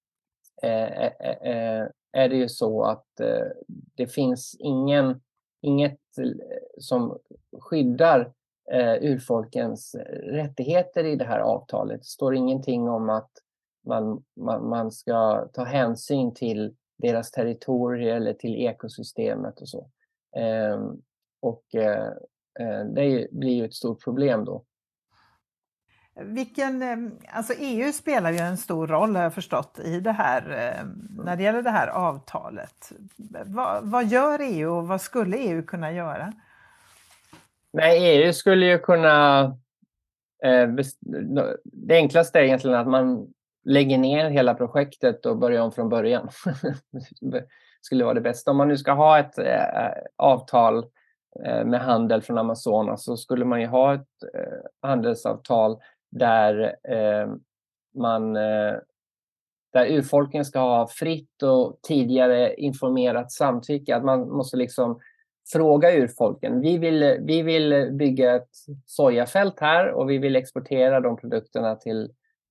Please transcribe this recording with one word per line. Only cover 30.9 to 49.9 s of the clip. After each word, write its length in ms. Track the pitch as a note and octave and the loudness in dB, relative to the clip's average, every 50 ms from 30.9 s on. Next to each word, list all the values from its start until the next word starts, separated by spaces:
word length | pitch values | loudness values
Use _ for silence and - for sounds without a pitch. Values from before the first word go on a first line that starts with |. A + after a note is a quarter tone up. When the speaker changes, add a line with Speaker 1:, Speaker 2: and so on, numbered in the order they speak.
| - - - G#3+ - - - | -14 -16 -18 -18 -16 -12 -8
Speaker 2:
när 120 | F3 F3+ | -6 -6
det 60 | F3 F#3+ | -2 0
gäller 200 | G#3 A3 A#3+ A#3+ | 0 0 0 -2
det 80 | B3 | 0
här 180 | G#3+ F3+ B2+ - | 0 0 0 0
avtalet. 1040 | - F#3 F3+ E3 C#3+ C#3 - - - - - - - - - - _ _ - - - - G3+ F#3+ _ _ G#3+ G#3+ - - - | -2 -4 -4 -4 -4 -6 -12 -12 -12 -10 -10 -10 -14 -14 -14 -16 _ _ -20 -20 -20 -20 -20 -20 _ _ -20 -18 -16 -16 -12
Vad, 440 | G3 G3 A#3+ B3+ - G2+ - A3+ G3+ | -10 -6 -4 -4 -2 -4 -4 -4 -2
vad 140 | A#3 B3 A#3+ | 0 0 0
gör 360 | G#3 A#3+ B3+ C#4 D4+ D4 D4 | 2 2 2 2 2 0 -2
E 180 | C#4+ C4 G3 D#3 | -4 -4 -4 -4
U 80 | D3+ | -2
och 220 | E3 E3+ E3+ E3+ E3+ | -2 -2 -4 -4 -4
vad 120 | F#3+ F#3 | -6 -6
skulle 360 | - - - B3 G#3+ F3+ F#3+ | -6 -6 -4 -4 -2 -2 -2
E 140 | B3+ C4+ G3 | -4 -4 -4
U 120 | E3 E3 D#3+ | -4 -4 -6
kunna 300 | - - F3 D#3+ D#3 E3 | -8 -10 -8 -8 -8 -8
göra? 400 | F3 E3+ D#3 D3 D#3 D3+ G3+ A3 - _ _ _ _ _ _ _ _ _ _ _ _ _ _ _ _ _ _ - - _ _ _ _ _ _ - | -8 -8 -8 -8 -8 -10 -12 -14 -16 _ _ _ _ _ _ _ _ _ _ _ _ _ _ _ _ _ _ -20 -20 _ _ _ _ _ _ -2
Speaker 1:
Nej, 320 | D#3 D#3+ E3 E3+ E3 F3+ | 4 6 6 6 6 6
E 240 | E3+ D3+ C#3+ D#3+ F3 | 6 6 8 6 6
U 40 | E3+ | 4
skulle 340 | - - G3+ F#3+ F#3 F3+ | 2 4 4 6 6 6
ju 120 | F3+ F3+ E3+ | 6 4 4
kunna, 640 | - - F3 E3 D#3+ D#3 D3+ D3 D3 C#3+ C#3 C#3 C3+ C3+ C3 - _ _ _ _ _ _ _ _ _ _ _ _ _ _ _ - - | 4 4 4 6 8 8 8 8 8 6 6 6 4 2 -2 -8 _ _ _ _ _ _ _ _ _ _ _ _ _ _ _ -2 2
eh, 240 | C3 B2+ B2 B2 A#2 | 4 6 6 6 4
bes-, 300 | A#2 C3+ C3+ C3+ - _ - - D#2 D2+ G#2+ - C3+ C#3 - A1 - - - | 2 -2 -4 -6 -6 _ -14 -10 -10 -8 -8 -4 -2 -2 -2 -2 -4 -8 -12
det 320 | - - - - - D#3+ | -18 -20 -10 0 4 4
enklaste 420 | E3 D#3 C#3+ C#3 E3 E3 - - E3 | 6 6 4 4 2 2 4 4 4
är 40 | C#3 | 4
egentligen 340 | C3 C3 B2+ C3 C3 B2 | 6 4 2 2 0 0
att 120 | A#2+ A#2+ C3 | 2 2 2
man 380 | C3 C3 C3 B2+ B2+ G#2+ G2+ - - _ _ _ _ _ - | 2 2 2 2 0 -2 -6 -12 -18 _ _ _ _ _ -2
lägger 340 | C3 C#3 C#3+ C#3 C3+ C3+ C3 | 2 4 4 4 4 4 2
ner 320 | C3 C3+ C#3+ D3+ D#3 D#3 | 2 2 2 2 0 2
hela 240 | C#3+ C#3+ B2+ B2 A#2 | 2 4 4 4 2
projektet 720 | - B2 A#2 - D3 C#3+ C#3 - - - B2 A2 - - | 0 -2 -2 0 -2 -2 -2 -4 0 0 0 0 0 -2
och 120 | B2 A2+ G#2 | -2 -2 0
börjar 240 | B2 A#2+ A#2+ A#2 A#2 | 0 2 2 2 0
om 100 | A2+ - | -2 -2
från 160 | B2 A#2 A2+ | -4 -2 -2
början. 400 | A#2 A2+ G#2+ A2+ A#2+ A2+ - A#2+ - - - F3+ C#3+ C3+ - C3 C#3 C3+ _ _ - B2+ B2 - | 0 0 0 0 0 -2 -4 -8 -14 -8 -6 -6 -6 -4 -6 -8 -8 -8 _ _ -16 -16 -16 -16
<laughs> 680 | - - - C3 B2 A#2+ B2 _ _ _ _ _ _ _ | -18 -12 -10 -6 -6 -6 -8 _ _ _ _ _ _ _
Skulle 240 | _ - C3 B2+ A#2+ | _ -2 0 0 2
vara 100 | A#2 A#2 | 2 0
det 60 | A#2 | 0
bästa. 300 | A#2 B2 A#2+ - - C#3+ | 0 -2 -4 -2 -2 0
Om 60 | C#3 | 2
man 120 | C#3 C#3+ D3 | 2 4 2
nu 80 | D3 | 2
ska 160 | C#3 C#3 C#3+ C#3 | 0 0 0 2
ha 260 | C#3+ D3+ D#3 D#3 D3+ | 4 6 6 6 6
ett, 200 | C#3+ C#3 - - | 4 2 -4 -4
eh, 520 | - B2+ - A2+ - - - - A#2 - | -2 0 0 0 0 -2 -2 -2 -4 -4